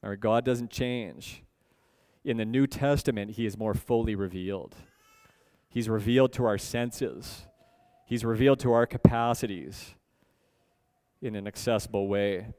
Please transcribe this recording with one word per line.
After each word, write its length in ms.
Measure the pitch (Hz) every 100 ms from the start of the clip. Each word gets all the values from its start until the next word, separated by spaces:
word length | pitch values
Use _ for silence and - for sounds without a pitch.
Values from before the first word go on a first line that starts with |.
Remember, 160 | 101 101
God 300 | 107 113 123
doesn't 240 | 120 120
change. 720 | - 123 123 101 62 - - - _ _ _ _ _ _ _
In 120 | - 113
the 80 |
New 240 | 110 123 135
Testament, 640 | - 139 143 - 113 101
he 140 | 107 113
is 120 | 101
more 160 | 110
fully 400 | 101 - 117 113
revealed. 640 | 104 98 92 92 98 - - - _ _ _ _ _ _ _ _
He's 200 | 117 110
revealed 440 | 110 101 123 131
to 100 | -
our 140 | 120 101
senses. 880 | - 120 120 - 127 64 117 - - _ _ _ _ _
He's 200 | _ 120
revealed 360 | 113 113 135 135
to 120 | 127
our 140 | 117 120
capacities 1080 | 123 - 117 117 120 120 92 67 110 - - _ _ _ _ _ _ _ _ _ _ _ _
in 140 | 127
an 140 | 107 101
accessible 580 | - - 110 - 104 98
way. 460 | 98 101 95 -